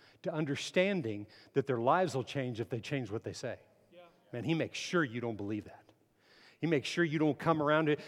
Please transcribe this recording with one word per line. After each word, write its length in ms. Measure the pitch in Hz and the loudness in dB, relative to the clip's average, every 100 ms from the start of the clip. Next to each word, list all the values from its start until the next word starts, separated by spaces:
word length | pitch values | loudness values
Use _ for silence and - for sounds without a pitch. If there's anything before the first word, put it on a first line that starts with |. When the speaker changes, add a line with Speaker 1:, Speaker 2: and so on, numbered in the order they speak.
| - _ | -20 _
Speaker 1:
to 100 | 180 | -4
understanding 960 | 160 151 139 - 180 185 196 113 104 104 - - | -2 -2 -2 0 2 2 2 -2 -4 -8 -16 -2
that 140 | 139 135 | 0 2
their 100 | 123 | 2
lives 380 | 117 170 185 131 | 4 4 4 0
will 80 | |
change 360 | 120 139 127 110 | -4 -4 -4 -4
if 80 | 113 | -4
they 120 | 117 | -6
change 320 | - 143 113 | -4 -4 -4
what 120 | 107 | -6
they 100 | - | -6
say. 240 | 92 123 95 - _ _ | -8 -8 -10 -14 _ _
Speaker 2:
Yeah. 60 | - - _ _ | -20 -20 _ _
Speaker 1:
Man, 100 | 120 | -6
he 120 | 120 165 | -2 0
makes 240 | 120 - | 0 -4
sure 240 | - 180 | -2 0
you 180 | 143 117 | 0 -2
don't 160 | 117 104 | -6 -4
believe 280 | 101 107 98 | -4 -6 -8
that. 180 | - - _ _ _ _ - - _ | -16 -20 _ _ _ _ -20 -20 _
He 60 | 156 | 0
makes 220 | 151 - | 0 0
sure 140 | - | 0
you 160 | 170 151 | 2 2
don't 180 | 151 143 | 2 2
come 240 | 170 160 | 2 2
around 280 | 147 151 156 | 4 4 4
it, 100 | 151 | 0